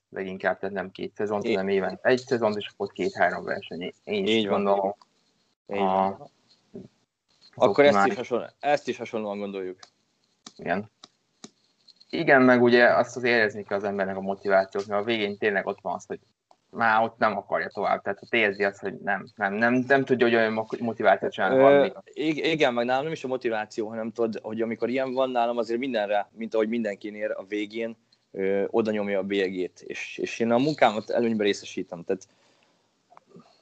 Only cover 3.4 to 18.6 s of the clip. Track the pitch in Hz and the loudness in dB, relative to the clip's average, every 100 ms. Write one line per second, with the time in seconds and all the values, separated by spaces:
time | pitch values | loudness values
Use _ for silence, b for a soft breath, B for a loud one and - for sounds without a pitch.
3.4 | 180 - - - 180 - - - 190 110 | -6 -8 -10 -10 -10 -12 -6 -2 0 0
4.4 | 196 208 196 101 98 - _ _ _ _ | 2 0 2 2 0 -4 _ _ _ _
5.4 | _ _ - 101 95 95 95 98 143 _ | _ _ -8 -2 0 2 0 -4 -16 _
6.4 | _ _ _ - - _ _ _ _ _ | _ _ _ -20 -20 _ _ _ _ _
7.4 | _ - 120 101 143 101 98 101 117 117 | _ 0 2 6 6 6 4 0 -4 -4
8.4 | - - 143 147 - 117 113 117 104 101 | -4 -6 -2 -2 -2 -8 -6 -6 -6 -6
9.4 | 101 98 92 92 - _ _ _ _ _ | -6 -6 -8 -12 -18 _ _ _ _ _
10.4 | - - - 92 110 _ - _ _ _ | -20 -10 -4 -4 -6 _ -20 _ _ _
11.4 | - _ _ _ _ _ _ 127 156 135 | -20 _ _ _ _ _ _ -2 6 8
12.4 | 127 123 120 120 117 82 120 131 120 120 | 8 8 8 8 8 6 2 0 2 2
13.4 | 107 104 101 101 101 101 95 95 95 98 | 2 -2 -6 -4 -2 -2 -2 -4 -6 -4
14.4 | 101 95 95 98 101 101 107 117 101 101 | 2 2 2 -4 -4 -4 -2 -2 -2 -2
15.4 | 110 98 90 101 92 90 - - _ _ | 0 0 -2 -6 -6 -8 -8 -14 _ _
16.4 | _ _ _ - 113 110 113 - 110 101 | _ _ _ -2 2 2 0 0 0 -2
17.4 | - 82 90 - 92 95 104 101 - 117 | -4 -4 -4 -4 -2 -2 -4 -8 -4 0
18.4 | 107 98 | 0 0